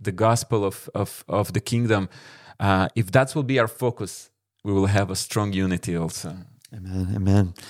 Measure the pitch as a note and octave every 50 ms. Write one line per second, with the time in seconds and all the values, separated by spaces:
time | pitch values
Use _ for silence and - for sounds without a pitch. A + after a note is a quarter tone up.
0 | - G#2 F#2 F2+ G#2+ A2+ A#2+ A#2+ - - A#2 G#2+ G2+ G2 F#2+ - - - - G2+
1 | G2+ - - - - - - G2+ G2+ - F#2 A2 - - A#2+ A#2 A#2+ A2 A2 G2+
2 | F#2+ F2+ - - - - - - - - - - G2+ G2 G2 F#2+ - - - A#2
3 | A2 - - C3 C3 C3 - D#3 C#3 A#2+ C3+ B2+ A#2 A2 - - B2+ B2 A2+ -
4 | G#2+ F#2 - - - - _ _ _ _ _ _ - G#2 G2+ G2 G2 G2 G2+ G2+
5 | G2+ F#2 F#2+ F#2 - - - A2 G#2 G2+ G2 F#2+ F#2+ F#2 F#2 F2 - - F2 E2+
6 | E2 E2 - - - E2+ E2+ F#2 F2 - _ _ _ - - G#2+ F#2 F#2+ F#2+ F#2+
7 | F#2 F2+ G#2 G#2 F#2+ G2 G2 G2+ G2 F2+ F2 - - -